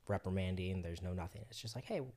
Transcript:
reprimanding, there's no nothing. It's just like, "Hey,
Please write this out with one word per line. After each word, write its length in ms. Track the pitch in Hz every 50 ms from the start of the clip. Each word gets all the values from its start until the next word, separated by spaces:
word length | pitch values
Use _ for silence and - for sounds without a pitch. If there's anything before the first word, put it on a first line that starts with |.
| -
reprimanding, 760 | - 98 95 - 92 92 95 92 92 92 90 92 92 95 92 87
there's 200 | 85 85 85 92
no 100 | 90 90
nothing. 320 | 90 85 95 - 107 110 -
It's 100 | - -
just 140 | - 113 -
like, 100 | - -
"Hey, 140 | - 226 170 131 131 -